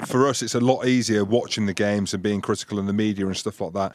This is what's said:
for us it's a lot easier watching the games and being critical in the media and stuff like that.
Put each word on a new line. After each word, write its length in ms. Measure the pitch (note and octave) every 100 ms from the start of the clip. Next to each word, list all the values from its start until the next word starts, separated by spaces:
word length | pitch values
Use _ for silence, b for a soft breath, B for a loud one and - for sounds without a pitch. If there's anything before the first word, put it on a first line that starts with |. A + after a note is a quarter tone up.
| -
for 220 | B2+ C#3+
us 120 | E3
it's 140 | A2+
a 60 | B2
lot 260 | B2 C3 B2+
easier 380 | B2+ G#2+ G#2
watching 420 | G2 A#2+ - - G#2
the 80 |
games 400 | F#2 G#2 G#2 F#2+
and 80 | G2
being 180 | G#2 G2+
critical 380 | - G#2 - G#2
in 80 | G2
the 60 |
media 340 | G2+ G#2+ G2 F#2+
and 100 | F#2
stuff 240 | G#2 -
like 120 | F2+
that. 200 | F#2+ G2